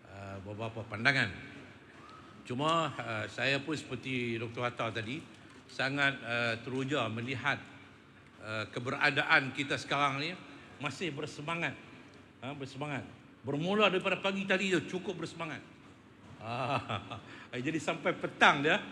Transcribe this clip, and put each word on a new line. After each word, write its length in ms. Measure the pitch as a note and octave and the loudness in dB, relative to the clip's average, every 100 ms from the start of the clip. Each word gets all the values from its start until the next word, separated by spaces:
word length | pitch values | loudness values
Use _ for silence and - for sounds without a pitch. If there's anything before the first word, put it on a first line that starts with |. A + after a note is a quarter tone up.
uh, 320 | - G2 G2 G2 | -18 -12 -10 -8
beberapa 400 | F#2 G#2 A2+ A2+ | -8 -6 -6 -6
pandangan. 480 | G#2 G#2 B2 C3+ A2 E2+ - - - - - - - - - - | -6 0 4 4 2 -2 -12 -14 -16 -20 -20 -20 -18 -18 -18 -18
Cuma, 480 | - B2 D#3 E3 D#3 | -6 0 4 4 2
uh, 320 | A#2+ A#2 A2 G#2 | -2 -4 -2 -4
saya 320 | - B2+ C#3 | 0 2 2
pun 80 | - | 2
seperti 640 | D3 - B2+ C3 B2+ A#2+ A#2 | -4 -4 -6 -2 0 0 -2
Doktor 320 | A#2 A#2 A#2+ | -4 -2 -2
Hatta 320 | A#2 A#2 A2 | 0 -2 -2
tadi, 240 | G#2+ D3 - - - - - | -4 -6 -8 -18 -20 -20 -14
sangat, 480 | - C3 C#3+ C#3 B2 A#2 | -2 0 4 2 2 -2
uh, 320 | A#2+ A#2 A2+ | 2 2 0
teruja 480 | B2 C3 C3+ C#3+ A2+ | -2 -2 2 2 2
melihat, 480 | A2 A#2+ B2+ C#3+ A#2 - - - - - - - - | 0 -4 -2 0 -2 -6 -18 -20 -20 -20 -20 -20 -14
uh, 240 | G#2+ A2 G#2 C3+ | -6 -4 -4 -4
keberadaan 800 | B2 C#3 D3 C#3+ D3 D#3+ C3+ C3 | -4 2 4 4 6 6 4 -4
kita 240 | C#3 C#3 | -2 -2
sekarang 400 | - C#3+ C#3+ C3+ | 0 2 2 2
ni 160 | D#3 F3+ - - - - | -4 -6 -12 -16 -18 -8
masih 320 | C#3+ - F3 C#3+ | -6 -4 -4 -4
bersemangat. 560 | C#3+ - D3 E3+ D#3 - - - - - - - | -6 -6 -4 -2 -2 -4 -14 -18 -18 -20 -20 -12
Ha, 80 | B2 | -10
bersemangat. 560 | C#3+ C3+ C3 D3 C3+ F#2 - - - A2+ | -8 -8 -6 -4 -4 -6 -14 -20 -12 -4
Bermula 400 | C#3+ E3+ G#3 G#3 | 0 2 6 6
daripada 320 | F#3 G3 F3+ | 6 2 2
pagi 240 | G3 G3 | 2 0
tadi 320 | F#3+ F#3+ G3 F3 | 2 2 6 4
tu 240 | - F#3 | 2 -4
cukup 240 | F#3 F3 | -4 -6
bersemangat. 400 | D#3+ - E3 B2 - - - - - - - - | -8 -6 -6 -6 -12 -20 -20 -20 -20 -20 -18 -12
Ah, 560 | A2 A#2+ B2+ C3 - G#2 - G#2+ | -6 -2 0 0 0 -6 -4 -12
<laughs> 320 | - - - B2+ | -12 -16 -10 -4
jadi 240 | C3 D#3+ | -2 0
sampai 320 | D#3+ D#3 F3 | 0 0 0
petang 480 | E3 E3+ - G#3 D#3 | 0 -2 8 8 8
dia 160 | C#3+ G3+ - | 6 4 2